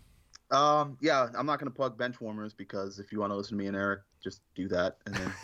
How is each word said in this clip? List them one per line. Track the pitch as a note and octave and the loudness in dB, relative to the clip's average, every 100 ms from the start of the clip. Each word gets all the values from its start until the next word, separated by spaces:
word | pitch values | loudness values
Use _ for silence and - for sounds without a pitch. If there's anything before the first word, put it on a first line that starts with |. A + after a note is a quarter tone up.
| - - _ - _ | -20 -20 _ -20 _
Um, | C3+ D3 D3+ C#3+ C3 | 4 6 6 2 0
yeah, | D3+ C#3+ A#2+ A#2+ | 2 4 4 0
I'm | C#3 | 0
not | C#3+ | 0
gonna | C#3+ | -2
plug | - C3 A2+ | -2 -2 0
Benchwarmers | B2 A#2+ A2+ G#2+ G#2+ - | -4 -4 -8 -6 -8 -10
because | G2 G#2 G2 G2 | -8 -6 -6 -8
if | G2 | -8
you | G#2 | -2
wanna | G2+ G2+ | -2 -2
listen | G2 G2+ | -4 -4
to | |
me | G2 | -2
and | G2 | 0
Eric, | G2+ G2 - _ | 0 0 -4 _
just | F#2 - _ | -12 -12 _
do | - F#2 | -8 -2
that. | F2+ F2+ - - | 2 0 -2 -6
And | |
then, | F#2+ F#2 G2+ | -6 -6 -6